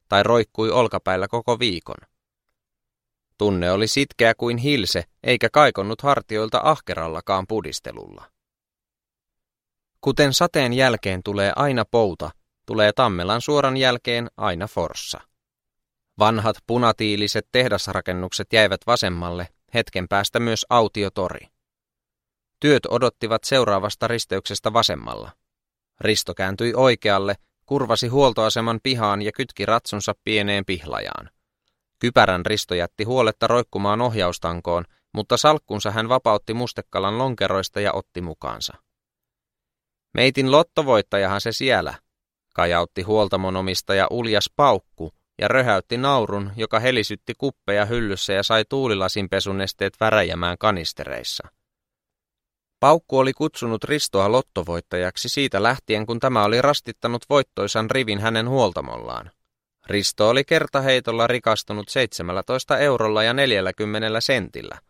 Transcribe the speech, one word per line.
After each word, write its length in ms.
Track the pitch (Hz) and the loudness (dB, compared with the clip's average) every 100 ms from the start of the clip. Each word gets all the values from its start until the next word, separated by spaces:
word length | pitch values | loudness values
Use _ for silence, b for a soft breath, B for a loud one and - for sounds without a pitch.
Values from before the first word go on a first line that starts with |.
| _ | _
tai 140 | 101 | 2
roikkui 480 | 107 117 104 - 110 | 4 4 2 -2 0
olkapäillä 560 | 110 113 95 - 92 98 | 2 0 -2 -2 -2 -2
koko 320 | 117 117 117 | -4 -2 -2
viikon. 480 | 120 85 - - - _ _ _ _ _ _ _ _ _ _ _ _ - | -2 -4 -8 -16 -18 _ _ _ _ _ _ _ _ _ _ _ _ -2
Tunne 340 | 104 92 87 | 0 2 2
oli 160 | 98 110 | 2 0
sitkeä 460 | 139 139 - 113 - | 0 -2 2 2 4
kuin 220 | 120 117 | -2 -2
hilse, 460 | 139 139 90 90 - _ | 0 0 -2 -4 -6 _
eikä 260 | - 123 113 | -2 0 2
kaikonnut 520 | 147 139 98 98 113 | 4 4 4 -4 -2
hartioilta 600 | 143 131 - 107 110 123 | 0 0 -2 -4 -2 0
ahkerallakaan 840 | 151 151 - 85 82 80 - 95 95 | 2 0 -2 -6 -6 -6 -2 -2 -2
pudistelulla. 800 | 110 80 - 64 53 50 50 - _ _ _ _ _ _ _ _ _ _ _ _ _ _ _ _ _ | -4 -6 -10 -12 -14 -16 -20 -20 _ _ _ _ _ _ _ _ _ _ _ _ _ _ _ _ _
Kuten 320 | 139 127 143 | -2 2 2
sateen 400 | 131 - 156 123 | 4 2 2 0
jälkeen 500 | 123 131 113 101 92 | 4 2 2 -2 -6
tulee 300 | 101 101 98 - | -4 0 0 2
aina 300 | 143 123 107 | 0 0 0
pouta, 400 | 120 104 82 78 - _ _ - | 2 2 -2 -10 -12 _ _ -6
tulee 280 | 110 104 | 2 4
Tammelan 480 | - 123 90 90 113 | 4 2 0 -2 -2
suoran 360 | - 147 135 131 | 0 2 2 2
jälkeen 540 | 131 120 - 117 117 - | 0 0 -2 -4 -6 -6
aina 300 | 104 85 104 | -4 -4 -4
forssa. 540 | - 82 - - - - _ _ _ _ _ _ _ _ - | -4 -4 -6 -12 -12 -16 _ _ _ _ _ _ _ _ 0
Vanhat 360 | 107 110 110 - - | 2 2 -2 -4 -2
punatiiliset 800 | 120 117 - 107 104 104 110 - | 0 2 2 -2 -2 -2 -4 -2
tehdasrakennukset 1040 | 127 127 101 - 95 95 90 92 - 101 | 0 2 0 -2 -6 -4 -6 -6 -8 0
jäivät 280 | 113 104 95 - | 4 4 2 0
vasemmalle, 600 | 120 101 87 87 87 87 _ _ | 0 0 -4 -6 -8 -10 _ _
hetken 340 | 117 - 95 90 | -4 -2 -6 -2
päästä 320 | 98 101 120 | -2 0 -2
myös 260 | 117 110 - | -2 -2 0
autiotori. 800 | 120 107 107 98 - 92 - - _ _ _ _ _ _ _ _ _ _ _ | 2 2 0 -4 -4 -6 -8 -16 _ _ _ _ _ _ _ _ _ _ _
Työt 260 | 147 131 - | 2 2 2
odottivat 540 | 120 123 - 110 110 | 0 0 -2 -4 -4
seuraavasta 640 | - 135 107 98 101 - 113 | 0 0 2 0 -2 -4 -4
risteyksestä 640 | - - 95 - 101 117 | -4 -4 -6 -6 -6 -2
vasemmalla. 580 | 113 107 78 57 55 55 - _ _ _ _ _ - | 2 0 -2 -8 -12 -14 -20 _ _ _ _ _ -6
Risto 340 | 101 107 - | -2 -2 -2
kääntyi 400 | 87 95 98 120 117 | -4 -4 -2 -2 2
oikealle, 600 | 131 113 107 98 98 98 _ _ - | 2 2 2 0 0 -4 _ _ -4
kurvasi 420 | 139 117 113 120 | -2 0 0 2
huoltoaseman 720 | 135 135 113 110 117 113 113 | 4 4 4 0 0 -2 -2
pihaan 380 | 135 120 104 101 | -2 0 0 0
ja 100 | 101 | -2
kytki 340 | - 127 - 101 | -6 -8 -4 0
ratsunsa 500 | 113 - 104 107 - | 0 0 -4 -4 -4
pieneen 420 | - 107 101 101 98 | -2 0 2 0 -2
pihlajaan. 640 | 90 78 55 50 50 - _ _ _ _ _ _ _ | -6 -6 -8 -6 -10 -14 _ _ _ _ _ _ _
Kypärän 460 | 120 120 101 90 87 | 2 4 4 4 -2
Risto 300 | - - 90 | -4 -2 -2
jätti 280 | 85 - | -2 -4
huoletta 440 | 107 127 110 - 113 | -2 2 0 0 0
roikkumaan 540 | 120 - 98 101 107 | 2 0 -2 -2 0
ohjaustankoon, 840 | 123 113 90 - 87 85 87 87 82 _ _ | 0 0 -2 -2 -6 -6 -2 -4 -4 _ _
mutta 240 | 107 101 120 | -8 -2 2
salkkunsa 540 | 151 151 - 104 107 | 4 2 -2 -6 -4
hän 180 | 110 113 | -4 0
vapautti 440 | 127 113 104 - | 2 2 0 0
mustekalan 640 | 113 123 - - 92 98 110 | -4 -6 -8 -8 -2 -2 0
lonkeroista 640 | 131 117 98 95 92 - | -2 -2 0 0 -2 -2
ja 120 | 101 | -2
otti 280 | 95 - 90 | -2 -6 -10
mukaansa. 520 | 87 78 65 53 - - _ _ _ _ _ _ _ _ _ _ _ _ _ | -10 -8 -10 -8 -12 -14 _ _ _ _ _ _ _ _ _ _ _ _ _
"Meitin 380 | 110 131 135 131 | 0 2 2 4
lottovoittajahan 920 | 147 170 - 139 110 - 101 95 101 | 4 4 0 2 2 2 0 0 -2
se 100 | 113 | -4
siellä", 420 | - 131 104 76 - _ _ _ _ _ | -4 0 0 0 -8 _ _ _ _ _
kajautti 480 | - 87 85 87 - | -2 0 0 -2 -6
huoltamon 540 | 90 107 101 95 95 92 | -2 0 2 0 -2 -4
omistaja 520 | 95 92 - 98 95 | -4 -4 -2 0 0
uljas 380 | 120 113 104 - - | -2 -2 -2 0 2
Paukku 560 | 143 98 - - 80 - _ - | 4 4 -2 -14 -14 -14 _ -4
ja 60 | 101 | 0
röhäytti 500 | 131 123 95 - 120 | 2 2 0 0 -4
naurun, 540 | 139 135 98 101 98 110 | 0 0 0 -4 -6 -8
joka 240 | 110 113 | -2 0
helisytti 540 | 127 123 101 104 - - | 0 0 -2 -6 -10 -6
kuppeja 480 | 135 - - 104 104 | -6 -6 -2 0 0
hyllyssä 480 | 120 107 95 - | -2 -2 -4 -2
ja 100 | 98 | -2
sai 220 | - 113 107 | 2 0 0
tuulilasinpesunesteet 1200 | 135 127 98 92 107 95 98 98 98 95 - 98 - | -2 0 0 -2 -2 -2 -2 -2 -4 -6 -4 -6 0
väräjämään 580 | 110 107 87 85 87 87 | 2 2 2 -2 -4 0
kanistereissa. 880 | 107 95 78 - 69 64 - - - _ _ _ _ _ _ _ _ _ _ _ _ _ | 0 0 -4 -10 -10 -10 -10 -12 -14 _ _ _ _ _ _ _ _ _ _ _ _ _
Paukku 400 | 139 165 - 131 | 4 4 4 2
oli 140 | 135 | 2
kutsunut 500 | - 156 - 120 110 | 0 -4 -4 -6 -4
Ristoa 480 | - 147 - 98 101 | -2 -4 0 0 2
lottovoittajaksi 1000 | 123 - 98 87 85 - 90 90 - 120 | 2 0 -6 -6 -6 -6 -4 -4 -4 -6
siitä 340 | 143 135 98 | -4 -2 0
lähtien, 420 | 113 127 - 107 107 | 0 -2 -2 -4 -4
kun 140 | 117 | -2
tämä 240 | 135 120 | 0 2
oli 180 | 104 120 | 2 4
rastittanut 640 | 139 147 - - 117 120 - | 2 0 -4 -8 -4 -4 0
voittoisan 640 | 139 - - 101 110 110 | 0 0 -2 -4 -2 -2
rivin 280 | 131 110 101 | 0 -2 -2
hänen 300 | 110 113 117 | 0 0 0
huoltamollaan. 800 | 131 104 85 67 58 58 60 85 - _ _ _ _ - | 2 2 0 -8 -10 -10 -12 -12 -20 _ _ _ _ -4
Risto 420 | 101 95 - 107 | -2 -2 2 2
oli 140 | 131 | 2
kertaheitolla 840 | - 160 156 139 135 131 117 113 117 | 2 0 0 -2 2 0 0 0 0
rikastunut 600 | 123 113 107 - 104 101 | 0 0 0 -2 -8 -4
seitsemällätoista 880 | 139 117 - 87 92 - 127 - 131 | -2 -2 -4 -6 -4 -4 -4 0 2
eurolla 460 | 143 120 110 107 | 2 2 2 2
ja 100 | 113 | 2
neljälläkymmenellä 880 | 131 135 101 92 95 107 107 110 110 | 2 2 2 0 -4 -4 -4 -2 -2
sentillä. 560 | - 127 90 62 50 - _ | 0 0 -2 -10 -14 -16 _